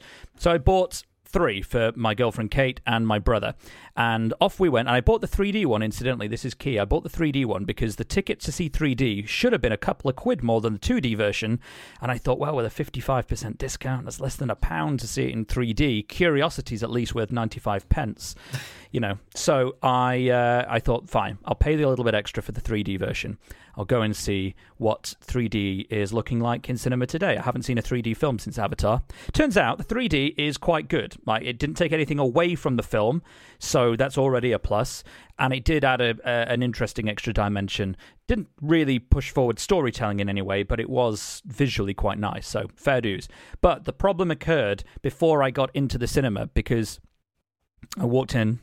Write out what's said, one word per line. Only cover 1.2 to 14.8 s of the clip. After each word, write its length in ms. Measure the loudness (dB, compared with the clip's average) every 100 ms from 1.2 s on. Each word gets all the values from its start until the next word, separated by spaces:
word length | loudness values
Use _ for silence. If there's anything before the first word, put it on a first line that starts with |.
| -6
three 340 | 0 0 0
for 280 | -2 0 0 2
my 180 | 0
girlfriend 340 | 2 0 0 -2
Kate 320 | 0 0 -2 -2
and 220 | 0 2
my 100 | 0
brother. 360 | 2 0 -2 -8 -16 -20 -8 0
And 360 | 0 2 0 2
off 200 | 0 4
we 80 | 4
went. 180 | 4 4
And 80 |
I 60 | 4
bought 200 | 4 2
the 60 | 2
three 240 | 0 0
D 160 | 2 2
one, 160 | 2
incidentally. 460 | 0 -2 -2 -2 -4
This 160 | -4
is 100 | -6
key. 240 | -6 -2 0
I 60 |
bought 180 | 2 0
the 60 | -2
three 240 | -2 0
D 120 | 2
one 200 | 0 -2
because 320 | -4 -2 -4 -4
the 80 |
ticket 340 | -2 -2 -2 -4
to 120 | -6
see 160 | -4 -4
three 260 | 0 0
D 320 | 2 0 -2 -4
should 260 | 0 2
have 100 | 2
been 100 | 2
a 40 | 0
couple 320 | -2 -2 -2
of 60 |
quid 300 | -2 -2 0
more 160 | 2 2
than 140 | 2
the 40 | -2
two 220 | 0 0
D 140 | 0
version. 440 | 0 0 0 -2 -4 -4 -18 -20 -8
And 120 | -4
I 60 | -2
thought, 200 | -2 0
well, 160 | 0
with 120 | 0 -2
a 40 |
fifty-five 560 | -4 -6 -4 -2 -2 0
percent 320 | -6 -6 -8
discount, 460 | -8 -6 -4 -4
that's 160 | -6 -8
less 160 | -6 -4
than 140 | -4
a 40 |
pound 460 | 0 -2 0